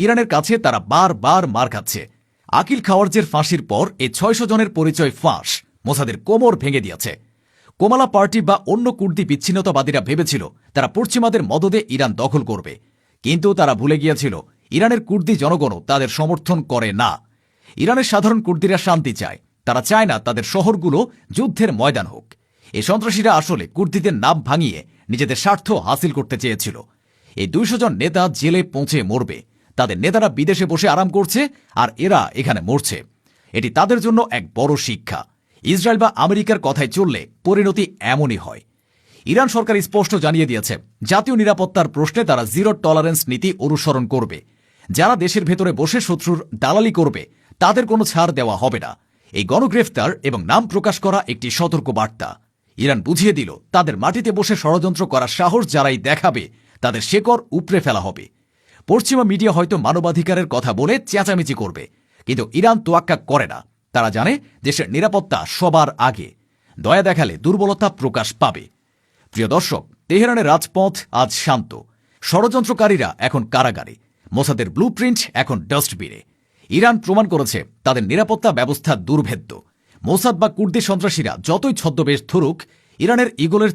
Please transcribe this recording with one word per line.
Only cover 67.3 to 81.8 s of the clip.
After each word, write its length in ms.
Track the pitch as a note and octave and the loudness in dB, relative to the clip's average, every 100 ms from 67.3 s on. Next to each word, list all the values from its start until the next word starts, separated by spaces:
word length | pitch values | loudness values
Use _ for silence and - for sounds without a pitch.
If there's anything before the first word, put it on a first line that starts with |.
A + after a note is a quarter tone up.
| D#2+ | -2
দুর্বলতা 440 | B2+ G3 G3 G3 G#3 - | -2 0 0 0 -2 -2
প্রকাশ 280 | B2+ A2+ A2 - | -4 -2 -4 -2
পাবে। 220 | C#3 D#2+ C#2 _ _ _ _ _ _ | -2 -2 -12 _ _ _ _ _ _
প্রিয় 140 | - A2 | -4 0
দর্শক, 280 | D3+ - F#2+ - _ - | 0 0 -4 -8 _ -2
তেহরানের 400 | F3+ A#3 A#3+ D#3+ | 2 2 2 2
রাজপথ 440 | D#3+ - - F#3+ - - A#2 | 2 0 -2 -2 -2 -4 -2
আজ 100 | B2+ - | 0 -2
শান্ত। 280 | - C3 A2 - - _ _ _ | -2 -2 -2 -14 -20 _ _ _
ষড়যন্ত্রকারীরা 840 | - E3+ A3+ B3+ A3+ B3+ G#3+ F#3+ G#2 - | -2 2 2 0 -2 0 2 2 0 -4
এখন 240 | B2+ C#3 A2+ | -4 -2 -2
কারাগারে, 400 | B2+ B2+ F#2 - A1+ _ _ _ | 0 0 -2 -12 -20 _ _ _
মোসাদের 360 | G2 C3+ A2+ G2+ F#2+ | -2 -2 -2 -4 0
ব্লুপ্রিন্ট 440 | A3+ - B3+ A#3+ - | -2 0 0 0 -2
এখন 220 | - C3+ A#2+ E2 | -4 -4 -4 -2
ডাস্টবিনে। 500 | C#3 C#3+ G2+ E2 G#1+ - _ _ _ _ | -2 -2 -6 -14 -16 -20 _ _ _ _
ইরান 260 | - A#3 A3+ | 2 4 2
প্রমাণ 220 | A3 G3 G#3+ | 2 2 2
করেছে, 260 | D#3+ B2 F#2+ - _ - | 0 -2 -4 -8 _ -2
তাদের 180 | B2+ G2+ | 0 0
নিরাপত্তা 400 | D#3 G#3+ A3 A3+ D#3 | 0 0 0 0 0
ব্যবস্থা 340 | - C#3+ - B2+ F2 | 0 -2 -2 -2 0
দুর্ভেদ্য। 440 | D3+ G#2 A2 - G#1 - _ _ _ | 0 0 -6 -10 -18 -20 _ _ _
মোসাদ 340 | - F#3 B3 F#3 | -2 0 0 2
বা 100 | G#3 - | 0 0
কুর্দি 240 | G3+ F3 A3+ | -2 0 0
সন্ত্রাসীরা 440 | G3 F#3+ D#3+ A#2 - - | 0 0 -2 -4 -6 -2
যতই 260 | F3+ C4+ - | 0 0 -2